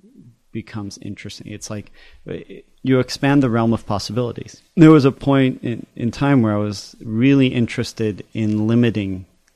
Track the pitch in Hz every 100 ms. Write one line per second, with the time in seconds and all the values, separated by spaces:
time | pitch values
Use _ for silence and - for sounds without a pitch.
0 | 208 269 120 _ _ 113 - 110 98 -
1 | 101 101 104 - - 104 - 107 - -
2 | - - - 87 - - - _ 131 127
3 | 120 - 139 143 131 117 117 110 - 101
4 | - 110 120 - - - _ - 156 156
5 | 135 - - 135 131 123 123 113 - -
6 | 117 - 143 139 110 104 104 101 - -
7 | 113 110 135 139 131 123 113 - 113 -
8 | 110 95 - 113 107 107 107 117 120 107
9 | 98 92 92 _ _